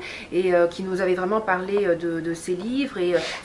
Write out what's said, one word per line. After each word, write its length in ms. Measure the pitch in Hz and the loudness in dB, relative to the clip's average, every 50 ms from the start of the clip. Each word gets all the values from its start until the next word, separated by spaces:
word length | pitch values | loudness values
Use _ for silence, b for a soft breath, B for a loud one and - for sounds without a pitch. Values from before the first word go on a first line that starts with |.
| B B B B B B - | B B B B B B 0
et, 220 | 175 190 185 180 | 0 2 4 6
euh, 100 | 175 175 | 6 4
qui 160 | 170 - - | 4 2 -4
nous 200 | 190 190 185 180 | -4 -4 -2 0
avait 120 | 196 180 180 | 2 2 2
vraiment 260 | 180 185 185 214 220 | 2 2 0 0 0
parlé, 460 | 220 202 185 180 185 190 202 202 202 | 2 0 0 0 0 0 0 2 2
euh, 100 | 175 170 | 2 2
de, 240 | 160 170 170 165 165 | 2 0 -2 -4 -2
de 140 | 160 170 165 | -4 -4 -6
ses 220 | 165 - - 180 | -4 -4 -4 -4
livres. 420 | 175 196 226 254 269 277 269 - | -4 -2 -2 -2 -2 -2 -2 -2
Et, 160 | 190 180 175 175 | -2 0 2 2
euh, 60 | 160 160 B B B | 2 0 B B B